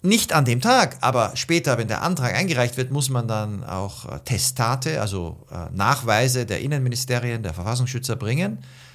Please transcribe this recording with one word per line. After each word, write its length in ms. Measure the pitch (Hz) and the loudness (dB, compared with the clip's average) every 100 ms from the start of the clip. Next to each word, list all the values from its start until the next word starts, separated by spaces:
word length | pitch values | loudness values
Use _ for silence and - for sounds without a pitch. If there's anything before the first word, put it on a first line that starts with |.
nicht 300 | 180 233 - | 4 2 4
an 140 | 160 127 | 4 4
dem 160 | 120 | 2
Tag, 360 | 220 254 196 - | 4 6 4 2
aber 340 | 123 131 107 - | 2 4 2 -2
später, 420 | - 170 165 117 | 0 0 2 0
wenn 120 | 113 | 0
der 120 | 107 | -2
Antrag 320 | 170 180 123 | -2 0 0
eingereicht 440 | 98 190 127 120 127 | 0 0 2 0 0
wird, 140 | 127 | -2
muss 180 | 139 135 | -2 0
man 180 | 127 113 | -2 -2
dann 380 | 110 104 101 - | -2 -4 -6 -6
auch, 400 | 92 98 - - | -6 -6 -8 -12
äh, 140 | 69 | -12
Testate, 800 | - 127 - - 117 131 156 151 | -4 0 0 0 0 0 -2 -2
also, 440 | 104 98 85 85 - | -2 -4 -6 -10 -12
äh, 240 | 87 85 90 | -12 -8 0
Nachweise 720 | 101 135 113 107 131 127 107 | 2 2 4 4 4 0 -2
der 160 | 101 | -4
Innenministerien, 800 | 135 147 127 123 - 120 120 117 | -2 0 -2 -2 -2 -2 0 -4
der 100 | 104 | -6
Verfassungsschützer 640 | 80 90 123 127 127 - 110 | -6 -4 -2 -2 -2 -4 -4
bringen, 440 | 104 131 196 214 - - - | -2 -2 -2 -4 -12 -20 -20